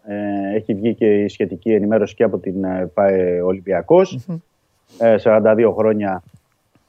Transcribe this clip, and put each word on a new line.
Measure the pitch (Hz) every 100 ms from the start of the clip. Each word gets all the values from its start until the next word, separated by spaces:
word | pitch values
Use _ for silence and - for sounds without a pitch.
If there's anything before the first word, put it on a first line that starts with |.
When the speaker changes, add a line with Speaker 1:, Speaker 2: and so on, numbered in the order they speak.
| 110
Speaker 1:
Ε, | 104 104 101 98 107
έχει | 110
βγει | 104 113
και | 107 110 104
η | 104
σχετική | - 98 90 113
ενημέρωση | 107 104 110 104
και | -
από | 110 98
την, | 95 92
ε, | 95 92 90
παε | - 98 95 90 90
Ολυμπιακός. | 90 95 92 90 85 170 190 127 120
Speaker 2:
Μμμ. | 165 - _ _ _ _ -
Speaker 1:
Ε, | 117 107
σαράντα | 113 107 107
δύο | 110 113
χρόνια | 92 110 107 101 92 - _ _ _ _ _